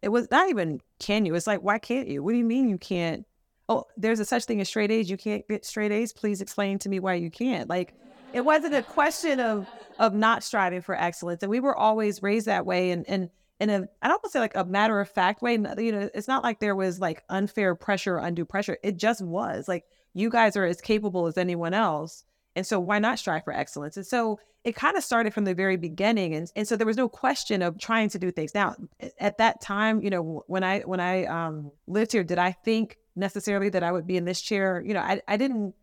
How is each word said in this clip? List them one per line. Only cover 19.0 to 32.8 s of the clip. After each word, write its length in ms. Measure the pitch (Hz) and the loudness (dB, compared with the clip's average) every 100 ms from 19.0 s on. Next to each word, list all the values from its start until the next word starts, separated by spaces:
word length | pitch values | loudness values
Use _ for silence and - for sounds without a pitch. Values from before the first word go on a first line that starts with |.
| 214 226 | 0 0
was. 460 | 185 170 220 107 - | -2 -4 -4 -6 -4
Like, 160 | 180 _ _ _ | -6 _ _ _
you 160 | - 226 | -2 2
guys 280 | 233 220 202 | 4 4 4
are 80 | |
as 160 | 185 175 | 0 0
capable 480 | - 214 208 185 170 | 0 0 2 0 -2
as 100 | 160 | 0
anyone 340 | 180 170 170 | -2 0 0
else. 520 | 190 214 151 160 - _ _ _ - | 0 0 0 -6 -12 _ _ _ -8
And 100 | 185 | -2
so 140 | 208 | -2
why 180 | 175 208 | 2 2
not 220 | 214 247 | 2 0
strive 240 | - 156 | -2 -2
for 80 | - | -2
excellence? 440 | - 151 - 147 196 | -4 -4 -6 -10 -10
And 80 | |
so 360 | 190 254 226 208 _ _ | -4 0 0 -2 _ _
it 100 | 233 | -6
kinda 260 | 226 285 381 | 0 0 0
started 320 | - 233 226 | 0 2 2
from 120 | 208 | 0
the 100 | 202 | -2
very 220 | 180 190 185 | 0 0 0
beginning. 580 | 165 160 196 233 180 | -4 -2 0 2 0
And, 160 | 156 170 - | -2 -6 -6
and 100 | 214 | -2
so 100 | 220 | 0
there 100 | 220 | 0
was 100 | 220 | 2
no 120 | 247 | 0
question 540 | - 254 277 - 208 | 0 0 0 -2 0
of 160 | 175 170 | 0 -2
trying 300 | - 226 214 | -2 2 2
to 80 | 180 | 0
do 140 | 180 | -4
things. 200 | 175 156 | -4 -4
Now, 220 | 202 202 - 196 _ | 0 0 -2 -16 _
a-, 220 | 262 - | -16 -2
at 160 | 202 202 | -4 2
that 220 | 226 - | 2 2
time, 420 | - 202 220 220 | -4 0 2 2
you 80 | 196 | 2
know, 120 | 185 | 0
w-, 200 | 165 156 - | -2 -6 -4
when 160 | 185 | -2
I, 160 | 185 196 | 0 0
when 180 | - 185 | -2 -2
I, 260 | 180 185 185 | 0 0 0
um, 440 | 165 165 156 147 _ - | -4 -4 -6 -12 _ -4
lived 240 | 196 220 | 0 2
here, 140 | 220 | 0
did 140 | 170 175 | 0 0
I 120 | 180 | 0
think 480 | 185 - 220 | 0 0 0